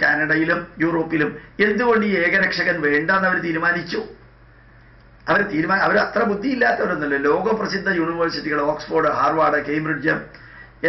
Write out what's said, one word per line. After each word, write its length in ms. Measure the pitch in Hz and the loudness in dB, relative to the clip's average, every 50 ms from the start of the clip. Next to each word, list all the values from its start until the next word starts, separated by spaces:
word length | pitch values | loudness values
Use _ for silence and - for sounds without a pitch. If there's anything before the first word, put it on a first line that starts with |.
കാനഡയിലും 640 | 147 147 147 151 156 151 156 156 160 170 175 175 - - - - | 0 0 0 0 0 0 0 2 2 0 0 -2 -4 -8 -4 -2
യൂറോപ്പിലും 520 | 160 170 165 165 160 160 156 151 - - - - - - - - 202 | 0 0 2 0 0 0 0 0 0 -2 -4 -8 -14 -8 -2 0 2
എന്തുകൊണ്ട് 420 | 208 208 202 247 233 226 220 208 | 2 2 2 2 4 4 4 2
ഈ 60 | 208 190 | 2 2
ഏകരക്ഷകൻ 640 | 170 170 165 185 196 185 180 - 175 170 180 170 165 | 2 2 2 2 2 0 0 0 -2 0 0 0 0
വേണ്ടെന്ന് 480 | 147 147 147 151 156 170 196 190 190 185 | 0 2 2 2 2 2 2 2 2 2
അവർ 100 | 180 175 | 0 0
തീരുമാനിച്ചു? 640 | 170 170 160 165 170 175 175 175 160 - 214 214 - - - - - - - - - - - - - - - - - - - - - - - - - - | -2 -2 -2 0 0 0 0 -2 -4 -6 -6 -6 -6 -8 -12 -20 -20 -20 -20 -20 -20 -20 -20 -20 -20 -20 -20 -20 -20 -20 -20 -20 -20 -20 -20 -8 -2 0
അവർ 140 | 165 202 | 0 0
തീരുമാ-, 380 | 202 - 147 156 170 185 - - | 0 0 -2 -2 0 0 0 2
അവർ 160 | - - 196 | 2 2 2
അത്ര 260 | 208 - - - 208 | 2 0 0 0 0
ബുദ്ധിയില്ലാത്തവരൊന്നുമല്ല. 960 | - 202 202 - - 277 254 240 240 233 - - 214 185 175 151 151 143 139 | 0 0 0 -2 -2 -2 0 2 2 2 2 0 0 -2 -2 -2 -2 -2 0
ലോകപ്രസിദ്ധ 720 | 135 135 143 156 185 185 220 214 202 202 - 196 190 175 190 | 2 2 2 2 2 2 0 0 0 -2 -2 -4 -2 -2 -2
യൂണിവേഴ്സിറ്റികൾ, 720 | 185 165 160 170 170 170 165 165 151 147 - 156 147 147 | 0 0 0 0 0 0 -2 -2 -2 -4 -4 -4 -2 0
ഓക്സ്ഫോർഡ്, 500 | 147 151 151 - - - 160 160 160 147 135 123 | 0 0 -2 -2 -4 -2 0 0 2 2 0 0
ഹാർവാർഡ്, 460 | 135 151 160 160 151 151 151 147 - | 0 0 2 2 2 2 2 0 -2
കേംബ്രിഡ്ജ്, 480 | 143 147 156 156 156 151 135 127 156 156 - - - - - - - - - - - - - - | -2 -2 -2 -2 -4 -4 -2 -2 -2 -2 -2 -4 -12 -18 -20 -20 -20 -20 -20 -20 -20 -8 -4 -2